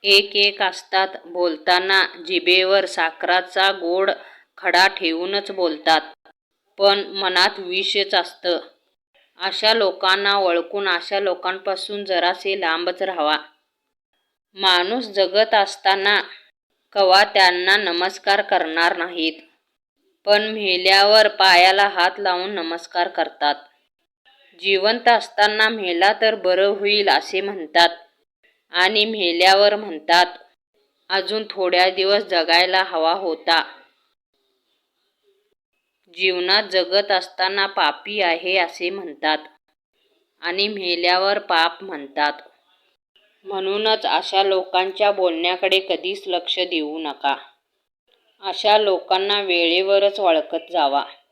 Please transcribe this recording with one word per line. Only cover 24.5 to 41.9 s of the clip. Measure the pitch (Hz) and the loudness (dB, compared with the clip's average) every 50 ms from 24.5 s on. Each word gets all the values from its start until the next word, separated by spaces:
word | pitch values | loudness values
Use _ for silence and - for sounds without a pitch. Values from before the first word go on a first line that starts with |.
| _ 170 | _ _
जिवंत | 175 190 196 190 185 208 226 240 233 240 | -2 0 0 2 2 0 0 2 4 4
असताना | 240 220 - - - - 208 208 208 214 220 220 | 4 4 2 -4 0 2 2 2 4 2 0 0
मेला | 233 220 202 180 175 170 180 202 214 | 0 -2 -4 -4 0 2 2 2 2
तर | 208 226 220 220 | 2 0 0 0
बरं | 214 180 180 180 180 196 202 | 0 0 0 2 2 2 2
होईल | 202 196 196 208 208 208 196 190 | 0 0 0 0 0 2 2 2
असे | 143 143 - - - 190 | 2 2 0 -2 -6 -4
म्हणतात | 196 202 202 190 165 151 _ 170 170 170 - - - _ _ _ _ _ _ _ _ _ _ _ _ _ | -4 -4 -8 -10 -12 -2 _ 4 4 4 2 -4 -20 _ _ _ _ _ _ _ _ _ _ _ _ _
आणि | - 175 180 190 214 220 208 | -2 0 0 2 2 0 0
मेल्यावर | 220 226 214 190 175 165 170 180 185 190 196 202 208 208 | -2 -2 -2 -2 -2 0 4 4 6 6 6 6 4 4
म्हणतात, | 208 214 202 170 156 151 156 170 175 180 175 - - - _ _ _ _ _ _ _ _ _ _ _ _ _ | 2 -6 -10 -12 -12 -2 2 4 4 4 2 0 -16 -20 _ _ _ _ _ _ _ _ _ _ _ _ _
"अजून | 185 196 185 190 208 220 220 208 | -4 -4 -2 -2 -4 -6 -6 -8
थोड्या | - 196 190 180 180 175 185 190 | -6 -4 -2 0 2 4 4 2
दिवस | 185 185 185 190 202 202 202 | 2 0 0 2 2 0 0
जगायला | - 190 175 160 160 165 170 180 185 185 185 190 | 0 -2 -2 0 2 4 4 4 4 2 0 0
हवा | 185 180 165 160 160 170 | 0 -2 0 0 0 0
होता." | 196 190 180 160 156 - - 165 165 - - - - _ _ _ _ _ _ _ _ _ _ _ _ _ _ _ _ _ _ _ _ _ _ _ _ _ _ _ _ _ 403 392 392 _ _ _ _ _ _ _ _ _ _ _ _ _ _ 175 180 | 0 -2 -6 -6 -6 -2 0 0 0 0 -2 -10 -20 _ _ _ _ _ _ _ _ _ _ _ _ _ _ _ _ _ _ _ _ _ _ _ _ _ _ _ _ _ _ _ _ _ _ _ _ _ _ _ _ _ _ _ _ _ _ -10 -2
जीवनात | 185 190 180 180 180 185 190 208 220 | -2 -2 0 0 0 2 2 0 0
जगत | 202 180 190 180 175 180 202 202 202 | 0 -2 -2 -2 2 0 -2 0 2
असताना | 202 185 180 - - - 185 190 196 202 196 | -2 -2 -2 -4 -6 -4 -4 -4 -2 -2 -4
पापी | 196 196 - 175 147 147 - - 202 208 208 | -4 0 0 0 0 0 -2 -10 -10 -4 -2
आहे | 196 170 165 170 165 185 185 190 | 0 0 -2 -2 -4 -2 -2 -2
असे | 175 170 - - 180 175 | -2 -2 -4 -8 -8 -8
म्हणतात | 190 196 190 170 147 - - 156 156 151 156 - _ _ _ _ _ _ _ _ _ _ _ _ _ _ _ _ _ _ | -8 -8 -12 -14 -14 -6 -4 -4 -4 -4 -6 -12 _ _ _ _ _ _ _ _ _ _ _ _ _ _ _ _ _ _
आणि | - 170 175 190 202 208 | -10 -10 -4 -4 -4 -4
मेल्यावर | 214 202 190 180 175 170 175 175 180 185 190 196 202 202 | -4 -6 -6 -6 -4 -2 0 0 0 2 2 0 -2 -2
पाप | 202 - 180 165 165 170 170 - 190 | -2 -2 0 2 2 0 -2 -6 -14
म्हणतात. | 190 | -14